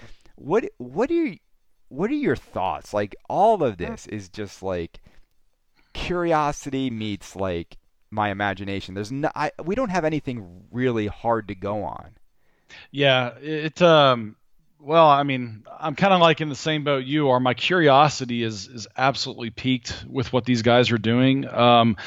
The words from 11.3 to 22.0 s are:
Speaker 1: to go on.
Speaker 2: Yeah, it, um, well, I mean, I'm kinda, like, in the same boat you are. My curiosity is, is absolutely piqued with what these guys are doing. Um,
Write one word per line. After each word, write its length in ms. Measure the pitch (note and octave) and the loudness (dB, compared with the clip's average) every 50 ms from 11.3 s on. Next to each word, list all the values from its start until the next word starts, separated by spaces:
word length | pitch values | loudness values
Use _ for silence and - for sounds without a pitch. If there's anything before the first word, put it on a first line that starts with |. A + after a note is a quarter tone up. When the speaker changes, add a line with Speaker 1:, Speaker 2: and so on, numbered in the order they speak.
| A#2 A2+ G#2 G2 | -2 -2 -2 -8
Speaker 1:
to 60 | G2+ | -12
go 280 | F#2 F#2 G2+ G#2 G#2+ F#2+ | -10 -8 -8 -6 -6 -8
on. 280 | C#2 A1 - - - - _ _ _ _ _ _ _ _ _ _ _ - - - _ | -8 -10 -12 -16 -20 -20 _ _ _ _ _ _ _ _ _ _ _ -20 -20 -20 _
Speaker 2:
Yeah, 380 | - C#3 C#3+ C#3 C3 B2+ B2+ A#2+ A#2 - | -4 0 4 4 4 4 2 -2 -6 -12
it, 400 | C#3 D3+ D#3 D3+ D3+ D#3 - - | -10 -8 -6 -4 -6 -6 -2 4
um, 540 | F3+ E3+ D#3+ D3+ C#3+ C3+ B2+ A#2 A2 G#2+ - _ _ _ _ _ _ _ _ _ | 6 6 8 8 8 6 4 2 -2 -8 -12 _ _ _ _ _ _ _ _ _
well, 300 | D3+ C#3 D#3 E3 D#3+ D3+ | -6 0 4 6 8 8
I 140 | C#3+ C#3+ C#3+ | 6 6 4
mean, 400 | C#3+ C3+ B2+ B2 A#2+ A2 G#2+ - - - - | 0 -2 -4 -6 -10 -12 -16 -18 -20 -16 -10
I'm 160 | D3+ D#3+ D3 | -8 -8 -2
kinda, 220 | - F#3 G3 F#3+ F3+ | 2 4 4 6 6
like, 220 | E3+ E3 D#3 - | 6 6 4 4
in 80 | D#3 D3+ | -2 -8
the 60 | C#3 | -6
same 280 | - - D#3+ D#3 D3+ C#3+ | -6 -4 -4 -4 -2 -2
boat 220 | D3 C#3+ C3+ C3 | -2 -2 -2 -2
you 240 | C3 C#3+ D#3 D3+ C3+ | -2 -2 0 2 2
are. 100 | B2+ B2 | 2 2
My 140 | B2+ B2+ B2 | 2 0 -2
curiosity 920 | - - - F3+ F#3 E3 C#3+ C3+ C3+ D3+ D3+ - - C3 A#2+ A#2+ A#2 A#2 | 0 -2 -2 0 4 4 6 8 8 6 4 2 -2 -6 -4 -4 -2 -2
is, 240 | A2+ A2 G2 F#2 - | -4 -4 -8 -12 -14
is 200 | B2+ A#2+ G2+ - - | -14 -16 -16 -12 -6
absolutely 540 | - C3 C#3 B2+ - - C3+ A#2 - A#2+ A#2 | -2 0 0 0 -2 -6 -8 -8 -10 -10 -12
piqued 560 | A2+ - - C3 C3 B2 - - - - - A#2 | -10 -6 -2 -2 -2 -2 -4 -10 -14 -14 -14 -10
with 240 | B2+ C3 A#2+ - | -6 -6 -6 -2
what 140 | - B2+ A2+ | -2 -2 0
these 160 | B2+ B2 A#2 | 0 0 2
guys 300 | G#2+ A#2+ A#2+ B2 B2 A#2 | 4 4 6 6 4 4
are 60 | A#2 A2+ | 2 0
doing. 500 | G2 A2+ A#2 B2 C3 C3+ C3+ C#3 C#3 B2+ | 0 0 2 4 4 4 2 0 -2 -4
Um, 500 | - A2 A#2+ B2 A#2+ A#2 A#2 A#2 G#2 - | 0 2 4 6 6 6 6 4 2 -2